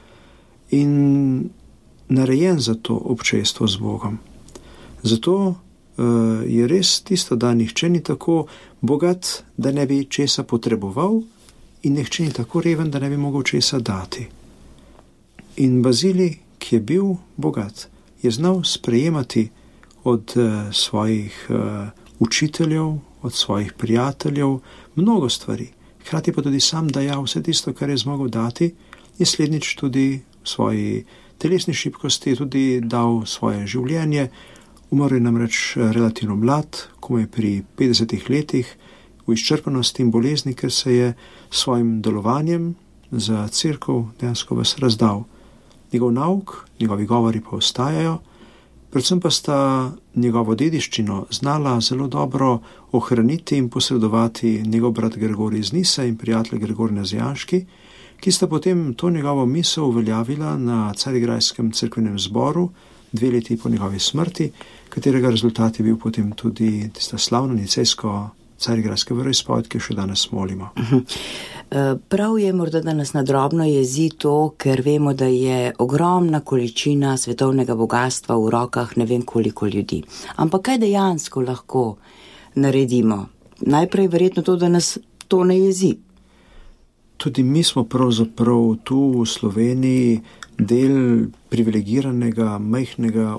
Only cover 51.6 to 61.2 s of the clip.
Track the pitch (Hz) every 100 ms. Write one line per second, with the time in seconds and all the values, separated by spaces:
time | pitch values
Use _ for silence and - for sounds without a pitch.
51.6 | 143 120 113 131 139 143 143 135 135 117
52.6 | - - - 123 - 117 113 165 - 143
53.6 | 123 131 - 127 110 113 117 113 117 107
54.6 | 110 113 120 113 113 107 110 104 110 107
55.6 | 98 110 180 - 127 113 117 113 113 110
56.6 | 107 110 113 101 98 107 123 139 - 180
57.6 | 185 - - - - - 196 175 180 156
58.6 | 185 180 151 120 175 165 143 139 123 156
59.6 | 156 - 143 117 110 110 117 147 151 147
60.6 | 120 117 107 101 139 127